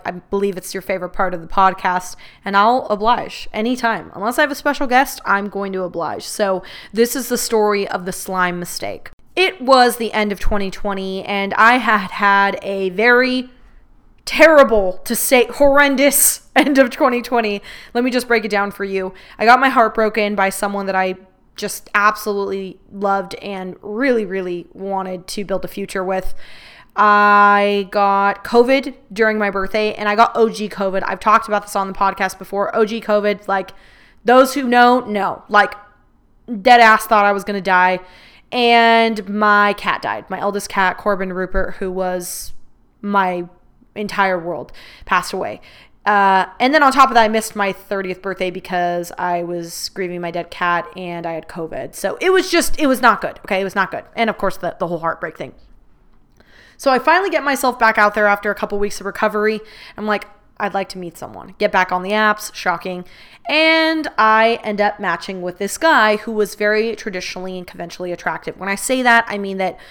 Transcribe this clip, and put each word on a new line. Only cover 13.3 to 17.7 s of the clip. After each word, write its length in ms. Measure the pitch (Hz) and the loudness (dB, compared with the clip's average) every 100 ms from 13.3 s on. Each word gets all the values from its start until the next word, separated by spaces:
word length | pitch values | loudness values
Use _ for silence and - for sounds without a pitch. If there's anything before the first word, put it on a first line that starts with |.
| 254 254 - - - _ - _ _ - | -2 -6 -16 -20 -20 _ -20 _ _ -8
terrible, 720 | - 320 302 233 214 190 180 | 4 6 8 6 2 0 -4
to 100 | - | -6
say 320 | 233 - 254 240 | -4 2 2 2
horrendous, 1000 | - 285 277 285 262 277 277 - - - | 2 4 6 4 4 2 4 0 -2 -2
<laughs> 40 | 269 | 2
end 200 | 277 269 | 4 4
of 140 | 247 | 2
twenty 320 | - 277 240 | 2 0 0
twenty. 400 | 240 240 214 202 - | -2 -2 -2 -6 -10